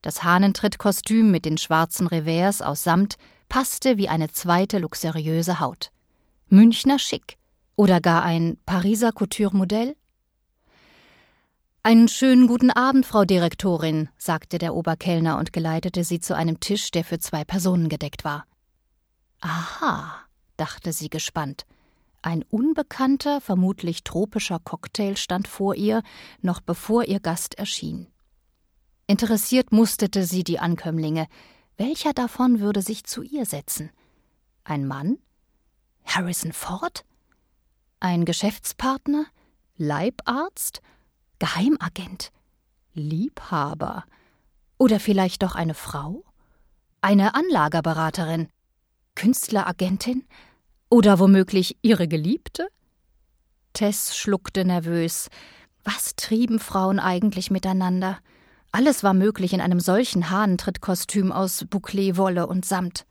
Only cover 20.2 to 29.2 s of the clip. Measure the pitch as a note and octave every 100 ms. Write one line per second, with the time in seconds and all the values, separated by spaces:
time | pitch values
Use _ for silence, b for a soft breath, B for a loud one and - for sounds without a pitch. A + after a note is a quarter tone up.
20.2 | - _ _ - D#3 - F3+ E3 D3+ D#3
21.2 | - - C#3+ C#3+ - _ _ _ _ _
22.2 | - E3 - G#3+ C#4 D#4 C#4+ - C4 C#4
23.2 | D4 C#4+ - F#3 F#3 G3+ E3+ E3+ - E3+
24.2 | G#3+ A3 - E3+ - E3 - - G3+ G3
25.2 | - F3+ G3+ - G3 - G#3 A3 - B
26.2 | B B F3 F3 - E3+ - A3+ - G3
27.2 | E3+ E3+ - - G3+ - D#3 E3 F3 _
28.2 | _ _ _ _ _ _ _ _ - G3+